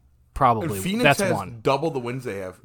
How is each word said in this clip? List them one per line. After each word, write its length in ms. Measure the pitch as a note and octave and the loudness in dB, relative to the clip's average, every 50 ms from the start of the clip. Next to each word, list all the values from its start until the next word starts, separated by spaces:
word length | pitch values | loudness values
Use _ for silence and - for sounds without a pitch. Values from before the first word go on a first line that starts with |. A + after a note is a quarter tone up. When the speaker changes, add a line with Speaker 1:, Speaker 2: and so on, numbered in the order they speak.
| _ _ _ _ _ _ - | _ _ _ _ _ _ -2
Speaker 1:
probably, 420 | - C#3 B2 A#2+ A2+ F3+ D#3 G#2 | 2 4 4 4 4 0 -2 -2
Speaker 2:
And 80 | F#2+ F#2+ | -2 -2
Phoenix 200 | F3 G3 A#3 B3 | -2 0 2 4
Speaker 1:
that's 160 | C#3+ C#3 - | 4 4 4
Speaker 2:
has 100 | G3+ F#3 E3 | 2 0 0
Speaker 1:
one. 260 | - F#2+ F2+ A#2+ A2+ | -2 -4 -6 -10 -4
Speaker 2:
double 300 | G#2+ C#3 C3+ C#3 D#3+ E3 | 0 0 0 2 0 -2
the 80 | C#3+ C3 | -4 -4
wins 260 | A#2+ A#2+ B2 C3+ B2+ | -4 -6 -6 -6 -6
they 140 | B2 G2 G2 | -8 -8 -8
have. 200 | F#2+ F#2 F2+ - | -8 -10 -12 -12